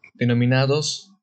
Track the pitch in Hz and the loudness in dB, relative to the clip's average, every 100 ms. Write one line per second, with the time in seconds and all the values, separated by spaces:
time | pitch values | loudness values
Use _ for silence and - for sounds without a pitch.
0 | - _ 120 120 123 131 135 147 151 - | -20 _ 0 0 2 2 2 0 -4 -8
1 | - _ | -14 _